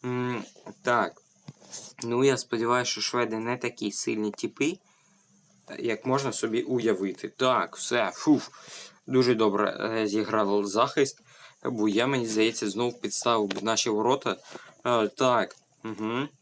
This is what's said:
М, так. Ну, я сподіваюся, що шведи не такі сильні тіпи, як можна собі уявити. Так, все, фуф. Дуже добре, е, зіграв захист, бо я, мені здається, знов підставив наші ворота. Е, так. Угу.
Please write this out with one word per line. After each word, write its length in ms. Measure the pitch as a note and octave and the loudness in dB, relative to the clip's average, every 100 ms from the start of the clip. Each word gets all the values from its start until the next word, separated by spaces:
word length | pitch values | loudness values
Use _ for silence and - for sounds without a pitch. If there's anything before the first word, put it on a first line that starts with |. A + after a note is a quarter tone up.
М, 380 | B2+ B2 B2 A#2+ G2 - - - | -4 -2 -2 -4 -10 -18 -20 -6
так. 380 | - A#2+ F2 - _ _ - - - - - - | 0 2 0 -6 _ _ -20 -20 -18 -16 -16 -6
Ну, 200 | A#2 A#2+ | -2 4
я 140 | C3+ B2+ | 4 2
сподіваюся, 540 | - A2+ A#2 B2 A#2+ | -2 -2 2 2 0
що 100 | - | -4
шведи 360 | - B2 A#2 A2 | -2 0 0 -2
не 200 | A2+ B2 | -4 -4
такі 340 | A#2+ - G#2 | -6 -4 -6
сильні 400 | - - A2 G#2+ | -4 -4 -2 -4
тіпи, 460 | - - - C#3 - _ _ _ _ _ _ _ _ - D2+ | -4 -8 -2 -2 -2 _ _ _ _ _ _ _ _ -16 -6
як 260 | A#2 G#2+ | -4 -4
можна 260 | C3 C3 C3+ | 0 0 0
собі 300 | - A2+ A2+ | -2 -2 -2
уявити. 680 | - B2 A2+ F#2+ G2 F2+ - - | 0 0 2 0 -2 -6 -12 -2
Так, 400 | C3 A#2 F2 - | 2 2 0 -6
все, 340 | - B2 G2 | -2 0 0
фуф. 360 | - D#3 C3 - - - - - _ - | 0 4 4 2 -16 -18 -18 -18 _ 0
Дуже 280 | C3 B2 | 2 4
добре, 560 | A2 A2 G2+ G2+ - A2+ | 4 4 2 0 -2 -4
е, 140 | A2+ G#2+ | 0 0
зіграв 600 | G#2 G#2 A2 G2+ G2+ G2+ | 0 0 0 2 2 2
захист, 520 | G#2 C3 - C#3 - - - - _ | 0 2 2 0 -2 -20 -20 -20 _
бо 260 | B2+ A#2+ G#2+ | -6 0 2
я, 180 | G2+ B2+ | 2 2
мені 200 | C3+ A2+ | 0 0
здається, 420 | G#2+ A2 A2+ G#2+ | 2 2 2 -4
знов 320 | G2 A#2+ A#2+ | -2 -4 -4
підставив 640 | G#2 - A#2+ A2+ G2+ G2 | -2 0 2 2 0 -2
наші 260 | G#2 A2 A#2+ | -2 0 0
ворота. 480 | G#2+ A2 C3+ B2 F#2 - - - - | 2 2 2 0 -6 -10 -18 -20 -8
Е, 220 | B2+ A#2 G#2+ | 0 2 2
так. 480 | - C3 A#2+ F#2+ - _ _ | 2 2 2 0 -8 _ _
Угу. 440 | A2+ G2+ G#2+ A#2+ D3 _ | -12 -6 -4 -4 -6 _